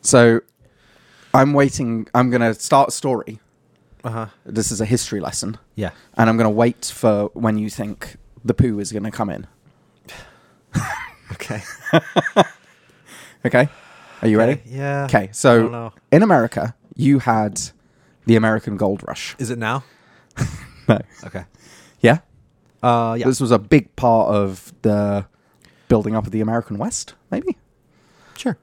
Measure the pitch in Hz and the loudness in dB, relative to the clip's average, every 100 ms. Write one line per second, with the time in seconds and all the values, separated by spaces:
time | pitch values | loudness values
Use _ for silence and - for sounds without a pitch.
0 | - 127 120 113 _ _ _ _ _ _ | 4 6 6 4 _ _ _ _ _ _
1 | _ _ _ - 139 143 139 - 123 113 | _ _ _ 2 4 2 2 0 -4 -4
2 | 107 123 127 123 117 107 - 139 143 - | -2 0 2 2 0 -2 2 2 2 -2
3 | 139 117 - 110 _ _ _ _ _ _ | -4 -4 -6 -16 _ _ _ _ _ _
4 | 120 113 110 _ - 107 104 104 110 120 | -10 -10 -12 _ -8 -4 -4 -4 -2 -2
5 | - 104 71 - 98 110 _ - 101 - | -2 -8 -6 -8 -10 -12 _ -8 -8 -10
6 | _ - 113 113 113 104 117 - - - | _ 2 2 4 2 2 0 0 -14 -2
7 | 117 104 104 - 113 107 107 - 104 - | 0 0 -2 -4 -2 -2 -4 -8 -10 -10
8 | - - _ - 117 - 127 104 101 104 | -16 -18 _ -10 -6 0 0 -2 -8 -8
9 | 107 - 104 71 - _ _ _ _ _ | -8 -6 -6 -8 -14 _ _ _ _ _
10 | - - - _ _ _ _ - - - | -20 -20 -20 _ _ _ _ -8 -6 -10
11 | - - - - - 107 - - - - | -14 -20 -18 -16 -10 -12 -12 -16 -2 -2
12 | - - - - - - _ _ _ _ | 0 -4 0 0 0 -4 _ _ _ _
13 | _ - - _ 120 123 143 - - - | _ -20 -20 _ 0 2 0 -4 -20 -20
14 | - - 113 107 113 143 110 131 143 139 | -20 -4 2 4 2 0 -8 -8 -6 -4
15 | 135 113 98 104 135 117 113 117 117 _ | 0 0 0 2 4 6 4 -4 -14 _
16 | _ 151 214 156 113 - 113 - _ - | _ 4 6 4 2 -4 -6 -8 _ -2
17 | 139 139 123 110 107 95 - _ _ _ | 2 2 2 0 0 -4 -12 _ _ _
18 | _ _ - 113 110 110 - 101 101 104 | _ _ 2 4 4 0 -4 -4 -2 -4
19 | - - - - 120 120 110 135 - _ | -10 -12 -12 -10 -10 -6 -6 -6 -10 _
20 | _ _ _ - - - - - - 107 | _ _ _ -8 -8 -8 -18 -8 0 0
21 | - - 92 92 87 _ _ - _ _ | -2 -18 -16 -14 -16 _ _ -20 _ _
22 | 117 160 _ _ _ _ _ _ 123 117 | 4 4 _ _ _ _ _ _ 0 0
23 | 113 117 123 131 127 117 107 151 - - | 0 -2 -2 0 2 2 4 2 2 0
24 | - 113 - 104 98 92 - _ 110 104 | 4 4 4 0 -2 -6 -18 _ 0 0
25 | 104 101 98 _ _ _ _ _ _ 113 | 0 -4 -6 _ _ _ _ _ _ 0
26 | 107 110 107 110 107 117 - 101 190 - | 0 -4 -4 -4 -2 -4 -6 -8 -8 -8
27 | - _ _ - 370 - _ _ _ _ | -12 _ _ -6 -6 -10 _ _ _ _
28 | _ _ _ - 262 156 | _ _ _ -10 -8 -8